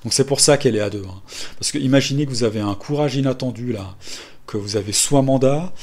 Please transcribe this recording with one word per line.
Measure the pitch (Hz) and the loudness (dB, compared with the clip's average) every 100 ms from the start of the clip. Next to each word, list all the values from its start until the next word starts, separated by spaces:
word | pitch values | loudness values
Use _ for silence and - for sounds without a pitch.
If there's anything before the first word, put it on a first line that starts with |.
Donc | 113 | -2
c'est | - 135 | 0 2
pour | 143 | 4
ça | - 143 | 4 6
qu'elle | 131 107 | 4 2
est | |
à | 104 | -2
deux, | 101 95 | -4 -10
hein. | 95 - - - - | -14 -14 -10 -10 -6
Parce | - | -4
que | 151 | -2
imaginez | 135 135 139 139 143 | 4 4 4 -2 -2
que | |
vous | 117 | 0
avez | 117 107 | 0 0
un | 104 | -2
courage | 101 - 147 147 135 | -4 -4 0 0 0
inattendu | 135 127 127 107 123 | -2 -2 -4 -4 -6
là, | 107 95 95 - - - - - | -6 -6 -12 -14 -14 -14 -18 -8
que | 107 | -6
vous | 101 104 | -2 -4
avez | 101 | -2
sous | 101 - 139 | -2 2 4
un | |
mandat, | 135 135 131 147 185 - | 4 4 4 2 -2 -6